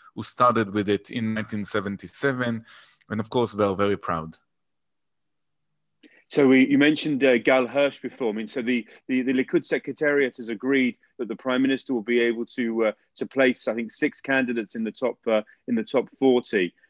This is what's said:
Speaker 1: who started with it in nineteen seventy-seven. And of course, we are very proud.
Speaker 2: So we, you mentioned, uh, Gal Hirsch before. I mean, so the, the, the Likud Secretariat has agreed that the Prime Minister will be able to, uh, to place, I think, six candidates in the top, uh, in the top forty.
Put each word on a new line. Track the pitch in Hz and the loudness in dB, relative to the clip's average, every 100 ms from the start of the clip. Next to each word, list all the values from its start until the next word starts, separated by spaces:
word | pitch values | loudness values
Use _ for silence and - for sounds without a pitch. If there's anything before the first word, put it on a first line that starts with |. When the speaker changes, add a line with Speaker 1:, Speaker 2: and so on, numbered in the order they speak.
| - | -18
Speaker 1:
who | - | -8
started | 110 - 123 113 104 | -8 2 2 2 0
with | 101 98 | -2 0
it | 101 - | -2 -2
in | - 110 | -6 -4
nineteen | 110 107 107 | -6 -6 -8
seventy-seven. | 98 107 98 98 90 - 139 127 123 113 113 - - _ - | -4 -4 -4 -8 -8 -4 -2 -2 -4 -6 -10 -20 -20 _ -10
And | 107 | -8
of | 107 | -4
course, | 127 117 101 | -2 0 0
we | |
are | 104 | 0
very | 92 101 98 | 0 -2 -2
proud. | - 85 80 - _ _ _ _ _ _ _ _ _ _ _ _ _ _ _ _ _ _ _ | -4 -6 -6 -14 _ _ _ _ _ _ _ _ _ _ _ _ _ _ _ _ _ _ _
Speaker 2:
So | - 135 | 2 6
we, | 131 131 | 6 6
you | 139 | 6
mentioned, | 143 151 160 139 | 4 4 0 2
uh, | 135 120 | 4 4
Gal | 107 131 120 | 4 4 2
Hirsch | 131 143 131 | 0 0 -2
before. | 127 - 120 | -12 -4 -4
I | 107 | -4
mean, | 110 | -6
so | - | -6
the, | 117 123 110 - - | -2 -2 -4 -14 -4
the, | 131 | -2
the | 123 | 0
Likud | 131 127 175 - | 0 0 -2 0
Secretariat | 147 - 131 151 143 135 - | -4 -4 -4 0 2 0 -2
has | 113 | -10
agreed | 110 127 139 127 - _ - | -6 0 2 2 -2 _ -10
that | 113 | -8
the | |
Prime | 107 - 127 | -6 -2 0
Minister | 131 135 - | 2 0 -2
will | 127 | -4
be | 104 120 | 0 2
able | 120 113 117 | 2 0 -6
to, | - 117 113 110 | -4 -4 0 0
uh, | 104 _ - | -2 _ -12
to | 117 | -6
place, | 135 131 123 - | 2 2 2 -4
I | |
think, | 113 113 | -6 -8
six | - 151 - | -4 -4 -4
candidates | - 135 123 117 104 117 | -4 -2 -2 -4 -6 -6
in | |
the | 113 | -8
top, | - 123 - - | -4 -6 -4 0
uh, | 110 107 _ - | 0 -2 _ -4
in | |
the | 117 | -4
top | 110 131 107 _ | 0 -2 -2 _
forty. | 135 123 120 104 90 - _ | 4 4 2 0 -2 -4 _